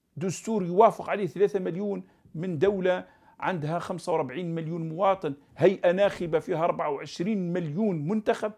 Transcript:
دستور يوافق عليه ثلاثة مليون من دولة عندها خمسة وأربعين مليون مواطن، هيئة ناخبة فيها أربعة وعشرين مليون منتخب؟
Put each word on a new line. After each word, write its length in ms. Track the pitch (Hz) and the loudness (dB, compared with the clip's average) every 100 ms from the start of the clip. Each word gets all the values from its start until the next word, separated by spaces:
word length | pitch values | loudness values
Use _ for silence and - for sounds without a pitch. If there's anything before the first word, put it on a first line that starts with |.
| _ - | _ -6
دستور 480 | 185 - - 220 175 | -4 -4 -2 -2 0
يوافق 440 | 175 220 - 170 | 4 4 4 -4
عليه 180 | 190 185 | -4 -4
ثلاثة 320 | 175 202 202 | 0 0 0
مليون 440 | 180 170 202 190 185 _ _ 160 | -4 -4 -4 -6 -10 _ _ -8
من 240 | 185 160 | -6 0
دولة 460 | 196 202 185 185 - _ _ - | 2 2 2 0 -4 _ _ -8
عندها 400 | - 185 147 170 | -4 -2 -2 -4
خمسة 320 | - 180 - | -4 -6 -2
وأربعين 420 | 160 135 131 175 165 | 0 0 -4 -6 -4
مليون 340 | 156 170 165 | -4 -4 -6
مواطن، 440 | 156 196 190 156 139 _ - | 0 2 2 -2 -6 _ 4
هيئة 340 | 170 196 180 | 4 6 2
ناخبة 480 | 180 202 - 175 160 | 4 4 2 0 0
فيها 240 | 165 165 | 2 0
أربعة 260 | 170 160 156 | 2 2 -2
وعشرين 640 | 147 151 - 196 214 175 | -4 -6 -4 -2 -2 -2
مليون 540 | 175 165 151 220 170 147 | -2 -2 0 0 0 0
منتخب؟ 440 | 214 214 226 214 | 0 0 0 -2